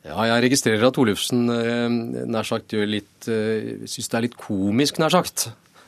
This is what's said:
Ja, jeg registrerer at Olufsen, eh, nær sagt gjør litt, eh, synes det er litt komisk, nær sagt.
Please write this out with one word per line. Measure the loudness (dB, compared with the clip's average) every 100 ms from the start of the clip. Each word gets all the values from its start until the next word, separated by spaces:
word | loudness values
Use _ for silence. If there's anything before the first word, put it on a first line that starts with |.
| -10
Ja, | -2
jeg | 2 4 4
registrerer | 2 2 4 4
at | 4
Olufsen, | 2 2 0 0 2
eh, | 0 0 0 0 -2 -4 -6
nær | -4 -4 -2
sagt | -6 -4
gjør | -2 0
litt, | -2 -6 _ -4
eh, | -2 -2 -2 -4 -10
synes | -10 -10 -4
det |
er | -2 -2
litt | -4
komisk, | -6 -2 0 2 2 0
nær | 2
sagt. | 2 2 -4 -8 -10 _ _